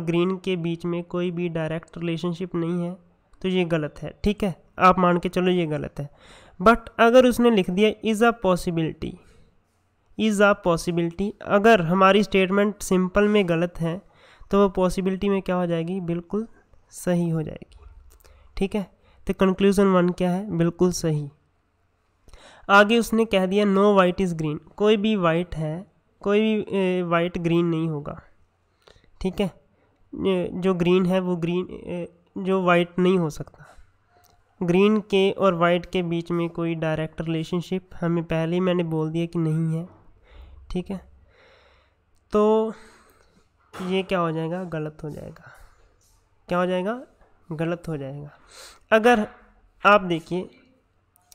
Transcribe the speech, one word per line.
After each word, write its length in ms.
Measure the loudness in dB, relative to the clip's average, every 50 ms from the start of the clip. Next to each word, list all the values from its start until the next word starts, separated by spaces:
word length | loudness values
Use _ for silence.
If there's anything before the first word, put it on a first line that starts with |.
| 0
ग्रीन 320 | 0 0 0 0 0 -2
के 200 | -4 -4 -4 -4
बीच 280 | -4 -4 -4 -6 -4 -4
में 180 | -6 -6 -6 -6
कोई 260 | -6 -6 -6 -4 -4
भी 180 | -4 -4 -4 -4
डायरेक्ट 480 | -4 -4 -6 -6 -6 -8 -10 -12 -12 -8
रिलेशनशिप 560 | -6 -6 -4 -4 -4 -6 -6 -6 -8 -6 -6
नहीं 280 | -4 -4 -2 -4 -4 -4
है, 100 | -6 -8 -12 _ _ _ _ _ _ _ -8
तो 80 | -4 -2
ये 160 | 0 0 0
गलत 380 | 0 -2 -2 -4 -6 -10 -12 -16
है, 100 | -16 -10 _ -2
ठीक 200 | -2 -2 -2 -2
है, 100 | -4 -4 -6 _ _ _ 2
आप 200 | 4 4 4 6
मान 200 | 4 2 2 2
के 100 | -2 -4
चलो 220 | -2 -2 0 0
ये 160 | 0 0 -2
गलत 280 | -2 -4 -6 -8 -10 -12 -12
है। 100 | -14 -14 _ -20 -20 -20 -20 -20 -20 -20 _ 0
But 280 | 4 4 4 4 0 -6 0 2
अगर 280 | 4 6 8 6 6
उसने 240 | 6 4 4 4 4
लिख 200 | 4 2 2 0
दिया 200 | 0 0 2 0 0 0 -2 -2
is 120 | 0 2 2
a 100 | 2 2 2 0
possibility, 680 | 0 0 0 -2 -4 -4 -2 -2 -4 -6 -8 -10 -12 -12 -14 -20 _ _ -20 -20 _ _ _ _ _ _ _ _ _ _ _ _ _ _ -2
is 240 | 0 0 2 4 4
a 100 | 4 4 2 2
possibility, 640 | 0 0 0 -2 -2 -2 -2 -2 -2 -4 -4 -6 -6 -8 -8 -4
अगर 400 | 0 2 4 6 6 6 6 4
हमारी 400 | 2 2 4 6 6 6 6 4
स्टेटमेंट 600 | 2 2 2 2 2 2 2 2 0 -2 -4 -4
सिंपल 460 | 0 0 0 0 2 2 2 2 4
में 200 | 4 2 2 2
गलत 320 | 0 0 -2 -4 -4 -6
है 200 | -6 -6 -6 -8 -12 _ _ _ _ -20 -20 -20 -8 -2
तो 100 | 2 2
वो 80 | 2 2
पॉसिबिलिटी 600 | 2 0 0 0 0 -2 -2 -2 -2 -2 -2 -2
में 120 | -2 -2 -2
क्या 140 | -2 -2
हो 100 | -2 -2
जाएगी? 340 | -2 -2 -4 -4 -4 -6 -6
बिल्कुल 460 | -6 -6 -6 -6 -6 -6 -6 -6 -6 -8 -12 _ _ _ _ _ _ _
सही 380 | -18 -8 -4 -2 0 0 0 -2
हो 140 | -2 -4 -4
जाएगी, 440 | -6 -10 -16 -18 -20 -20 -20 -20 -20 -20 -20 -20 -20 -20 -20 -20 -20 -20 _ -20 -12 -6
ठीक 180 | -4 -4 -2 -2
है। 160 | -4 -6 -8 _ _ _ _ _ _ -8
तो 80 | -4 0
कंक्लूजन 520 | 2 2 2 2 4 2 2 4 4 4
वन 220 | 4 4 4 2 2
क्या 220 | 0 0 -2 -2
है? 260 | -2 -2 -4 -4 -2 0
बिल्कुल 340 | 0 0 0 0 0 0 0
सही। 360 | 0 -2 -2 -2 -4 -4 -8 -12 _ _ _ _ _ _ _ _ _ _ _ _ _ _ _ _ _ _ _ -20 -20 -20 -20 -20 -10 0 4
आगे 300 | 6 6 6 6 4 2
उसने 260 | 0 0 0 0 0
कह 220 | 2 2 0 0
दिया 180 | 0 0 0 2
no 280 | 2 2 4 4 4 6 6
white 280 | 4 4 2 0 -2
is 140 | -2 -2 -4
green, 180 | -4 -6 -6 -8 -10 -12 _
कोई 200 | 0 2 2 2
भी 200 | 2 2 0 0
व्हाइट 380 | 0 0 0 0 0 -2 -4 -8
है 420 | -8 -6 -6 -8 -8 -12 -16 _ _ _ _ _ _
कोई 200 | -4 0 0 2
भी, 360 | 2 0 0 -2 -4 -4 -4
ए, 260 | -2 -2 -2 -2 -2 -2
वाइट 360 | -2 -2 -2 -2 -2 -4 -4
ग्रीन 280 | -2 0 2 2 2
नहीं 220 | 0 0 -2 -2 -4
होगा, 340 | -6 -8 -8 -10 -14 -14 -16 _ _ _ _ _ _ _ _ _ _ _ _ -20 -20 _ _ _ _ -6
ठीक 200 | -6 -6 -4 -4
है। 60 | -4 -4 -6 _ _ _ _ _ _ _ _ _ _ _ -10 -4 -2
ए, 240 | -2 0 0 -2 -4 -6
जो 200 | -4 -2 0 0
ग्रीन 320 | 2 2 4 4 4 4
है 140 | 2 0 0
वो 160 | 0 -2 -4
ग्रीन, 300 | -4 -2 -2 -2 -4 -4 -6
ए, 380 | -10 -14 -12 -10 -10 -10 -10 -12 -16 _ _ _ -12 -8
जो 240 | -4 -2 0 0 2
वाइट 360 | 4 4 2 2 0 0 0
नहीं 200 | 2 2 2 2
हो 120 | 0 -2
सकता। 340 | -4 -8 -14 -16 -18 -20 -20 -20 -20 -20 -20 _ _ _ _ _ _ _ _ _ _ _ _ _ _ -6 -2
ग्रीन 380 | 2 4 4 4 4 4 2
के 300 | 0 0 0 2 2 2
और 240 | 0 2 0 0 2
वाइट 320 | 2 2 2 2 0 -2
के 160 | -2 -4 -4 -2
बीच 280 | -2 -2 -4 -4 -4
में 180 | -2 -2 -2 -4
कोई 240 | -4 -4 -4 -4 -4
डायरेक्ट 460 | -4 -4 -4 -4 -4 -6 -6 -8 -8
रिलेशनशिप 720 | -6 -4 -4 -4 -4 -4 -4 -6 -4 -4 -6 -6 -8 -10 -10 -6
हमें 240 | -4 -2 -2 -2 -2
पहले 320 | -2 -4 -4 -2 -2 -2
ही 40 | 0
मैंने 220 | 0 0 0 0 -2
बोल 280 | -2 -2 -4 -4 -4
दिया 160 | -4 -4 -4
कि 120 | -4 -4 -2
नहीं 380 | -2 0 0 -2 -2 -2 -4
है, 120 | -4 -8 -10 -16 -20 _ -20 -20 _ _ _ -20 -20 -20 -20 -20 -20 -12 -8
ठीक 200 | -8 -8 -6 -8
है। 180 | -10 -12 -14 -18 -20 _ _ _ _ _ _ _ _ _ _ _ _ _ _ _ _ _ _ _ _ _ _ _ 0
तो 420 | 0 2 2 2 2 0 -4 -6 -12 -18 -20 -20 _ _ _ _ _ _ _ _ _ _ _ _ _ _ _ -16 -10 -6
ये 160 | -4 -4 -4 -2
क्या 160 | -2 -2 -2
हो 140 | -2 -2 -2
जाएगा, 320 | -4 -6 -6 -6 -8 -10
गलत 340 | -8 -8 -8 -8 -8 -10 -12 -14
हो 60 | -14
जाएगा। 420 | -12 -12 -14 -16 -18 -20 -20 -20 -20 -20 -20 -20 _ _ _ _ _ _ _ _ _ _ _ _ _ _ _ -4
क्या 100 | -2 -2
हो 80 | 0
जाएगा, 360 | 0 -2 -2 -2 -4 -6 -8 -10 -18 _ _ _ _ _ _ _ -12 -8
गलत 300 | -6 -4 -4 -4 -6 -8 -8
हो 80 | -10
जाएगा। 340 | -8 -10 -10 -12 -14 -16 -18 -20 _ _ _ -20 -20 -20 -20 -20 -16 _ 2 2
अगर 360 | 4 4 4 4 2 0 -4 -8 -16 _ _ _ _ _ _ _ _ 4
आप 140 | 4 6 4
देखिए, 500 | 4 0 -4 -4 -6 -6 -8 -8 -8 -10 -14 _ _ _ _ _ _ _ _ _ _ _ _ _ _ _ -20